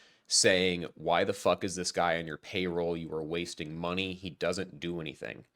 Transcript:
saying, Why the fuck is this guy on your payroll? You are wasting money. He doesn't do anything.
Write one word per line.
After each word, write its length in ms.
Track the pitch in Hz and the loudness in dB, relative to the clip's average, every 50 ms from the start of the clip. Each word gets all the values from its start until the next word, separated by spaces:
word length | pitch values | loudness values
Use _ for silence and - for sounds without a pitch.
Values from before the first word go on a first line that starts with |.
| - _ _ _ _ - | -20 _ _ _ _ 0
saying, 580 | - - - 110 95 90 92 92 87 87 82 73 - | 2 4 6 6 6 6 4 4 2 0 -2 -6 -8
Why 300 | - 78 82 85 85 101 | -6 0 4 4 4 4
the 80 | 98 | 2
fuck 320 | 98 - - 95 90 - - | 0 0 4 2 2 4 2
is 100 | 98 85 | -4 -4
this 160 | 90 87 - | -4 -4 -4
guy 280 | - 90 85 85 82 85 | 0 2 2 2 2 0
on 80 | 85 | -2
your 120 | 80 76 - | -4 -8 -12
payroll? 580 | - - - 98 92 90 82 87 85 85 85 | -10 -6 -2 -2 -2 0 0 0 0 0 -2
You 160 | 85 85 78 | -2 -4 -6
are 120 | 78 80 80 | -6 -6 -4
wasting 520 | 76 82 85 87 87 - - 85 76 78 | -4 -4 -4 -4 -4 -6 -8 -8 -8 -6
money. 380 | 80 85 87 90 95 95 92 92 | -4 -2 -2 0 0 -2 -2 -4
He 160 | 92 98 92 | -8 -10 -12
doesn't 480 | 76 - - 85 92 98 95 92 80 71 | -8 -2 -2 -2 0 -2 -4 -8 -8 -10
do 220 | 85 85 87 85 | -8 -6 -6 -6
anything. 440 | 80 73 67 - 62 57 55 - - _ _ | -6 -8 -10 -10 -10 -10 -10 -12 -16 _ _